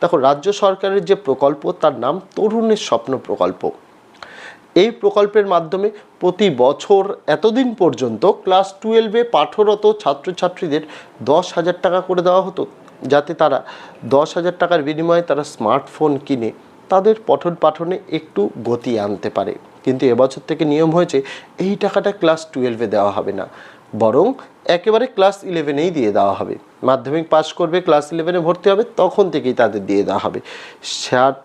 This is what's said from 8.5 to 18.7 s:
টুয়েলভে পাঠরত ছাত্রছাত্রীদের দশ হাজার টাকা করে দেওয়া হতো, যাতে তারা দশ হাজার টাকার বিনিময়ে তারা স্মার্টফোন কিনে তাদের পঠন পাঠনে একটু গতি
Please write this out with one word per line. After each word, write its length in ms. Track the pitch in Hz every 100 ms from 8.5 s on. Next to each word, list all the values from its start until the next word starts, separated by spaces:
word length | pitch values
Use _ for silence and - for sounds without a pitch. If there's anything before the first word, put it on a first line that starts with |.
| 185 190 -
টুয়েলভে 420 | 220 226 226 233
পাঠরত 680 | 240 151 151 - 214 208 214 208
ছাত্রছাত্রীদের 800 | 147 143 185 170 180 - 175 151 151 - - -
দশ 300 | 117 156 180
হাজার 200 | 175 170 180
টাকা 200 | 180 180
করে 200 | 185 180
দেওয়া 200 | 175 185
হতো, 240 | 185 143 135 - - -
যাতে 300 | 131 143 147
তারা 300 | 165 156 135 - - - - 117
দশ 280 | 139 160 175
হাজার 180 | 175 175
টাকার 240 | 175 170
বিনিময়ে 380 | 143 156 170 170
তারা 220 | 170 143
স্মার্টফোন 760 | 147 - 107 135 135 - 156 139
কিনে 340 | 139 131 110 - - - -
তাদের 260 | 190 208 220 -
পঠন 280 | 139 175 170
পাঠনে 440 | 156 156 170 185 -
একটু 400 | 160 - - - 127
গতি 340 | 113